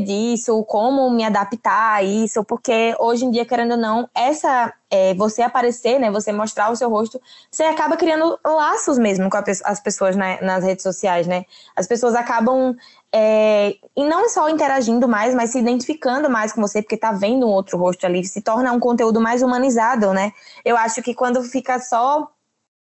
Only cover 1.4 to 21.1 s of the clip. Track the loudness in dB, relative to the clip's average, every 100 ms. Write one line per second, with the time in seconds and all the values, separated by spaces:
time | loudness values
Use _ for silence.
1.4 | -2 -4 0 2 2 2 0 0 -2 -2
2.4 | -4 -4 -2 0 0 0 0 0 0 -2
3.4 | -2 -2 0 -2 -2 -2 -4 -2 -2 0
4.4 | 0 0 0 -6 -2 2 2 2 -2 0
5.4 | 0 0 0 0 0 2 2 -2 -2 -4
6.4 | -4 -2 -2 0 0 0 -2 -6 -18 -20
7.4 | -10 -2 0 0 0 0 0 2 0 0
8.4 | 0 0 2 0 0 2 2 2 0 -2
9.4 | -2 -4 -4 -4 -4 -2 0 0 -2 -2
10.4 | -2 0 -2 -2 -4 -2 0 0 0 -2
11.4 | -6 -18 -10 -6 -2 0 2 0 0 0
12.4 | 2 2 0 -4 -12 -20 _ 2 4 4
13.4 | 4 4 2 -4 -8 -2 0 2 2 2
14.4 | 0 2 2 0 2 2 2 2 0 0
15.4 | 0 0 0 0 -4 -4 -2 0 0 0
16.4 | -2 -2 -2 -2 -4 -4 -2 0 0 0
17.4 | 2 0 0 0 0 0 -2 -2 -4 -6
18.4 | -2 0 0 0 0 2 2 2 2 2
19.4 | 2 2 2 2 2 2 2 0 -2 -6
20.4 | -20 -6 0 0 0 -4 -6